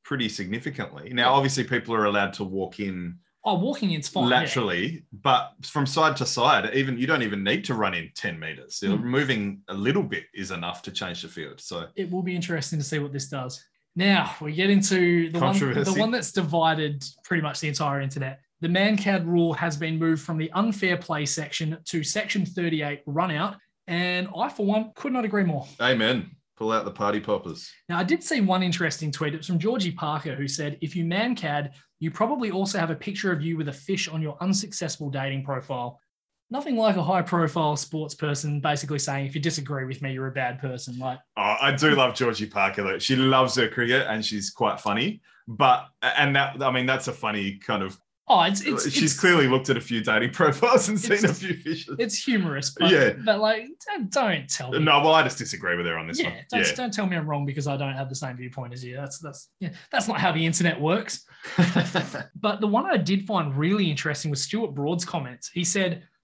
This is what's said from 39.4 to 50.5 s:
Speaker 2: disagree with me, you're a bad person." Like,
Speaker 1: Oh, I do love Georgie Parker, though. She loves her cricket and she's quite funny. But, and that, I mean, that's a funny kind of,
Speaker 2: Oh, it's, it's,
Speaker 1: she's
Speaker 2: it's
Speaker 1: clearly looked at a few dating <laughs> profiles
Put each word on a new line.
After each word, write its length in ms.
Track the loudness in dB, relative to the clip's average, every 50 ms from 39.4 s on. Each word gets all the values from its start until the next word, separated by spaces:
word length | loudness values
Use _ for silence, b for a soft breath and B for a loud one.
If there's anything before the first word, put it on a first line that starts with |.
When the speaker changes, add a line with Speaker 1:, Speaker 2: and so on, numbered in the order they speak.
Speaker 2:
disagree 440 | -2 -2 -2 -2 -4 -6 -6 -6 -6
with 160 | -6 -8 -6 -6
me, 100 | -6 -6
you're 140 | -6 -6
a 40 | -4
bad 280 | -4 -2 -2 -4 -4 -4
person." 400 | -6 -6 -6 -8 -10 -10 -10 -6
Like, 200 | -6 -6 -6 -8 _ _ -4
Speaker 1:
Oh, 200 | 0 2 2 2 4
I 120 | 4 2
do 240 | 4 6 6 6 6
love 180 | 6 6 4 4
Georgie 320 | 2 0 0 0 0 -4
Parker, 380 | -4 0 0 0 0 0 0 -2
though. 160 | -2 -2 -2
She 160 | 0 0 2
loves 400 | 4 4 6 6 6 4 4 2
her 120 | 2 2
cricket 380 | 2 2 0 2 2 2 2 2
and 160 | 0 -2 -4 -4
she's 280 | -4 -4 -4 -6 -6
quite 280 | -2 0 0 0 0 0
funny. 420 | -2 -2 0 0 0 -2 -4 b b b b b b
But, 400 | -8 0 4 6 6 6 4 2 -6 _ _ -2
and 320 | 0 2 2 2 4 4
that, 260 | 2 2 0 -2 -2
I 80 | 0 0
mean, 140 | 0 2 2
that's 220 | 2 0 0 -2
a 60 | -6 -6
funny 440 | -4 -4 -2 -2 -2 -2 -4 -6
kind 240 | -6 -4 -2 -2 -2
of, 160 | -2 -4 -8 -12 _ _ _ _ _
Speaker 2:
Oh, 140 | 4 4 6 6
it's, 180 | 4 0 -2
it's, 220 | -2 -2 -2 -2 -2 0
Speaker 1:
she's 200 | 0 2 2 2
Speaker 2:
it's 80 | 2 4
Speaker 1:
clearly 280 | 4 6 6 6 6
looked 220 | 6 4 2 2 2
at 80 | 0
a 40 | 0
few 200 | -2 -4 -4 -2 0
dating 260 | 2 2 2 2 0
<laughs> 100 | 2 4
profiles 500 | 4 4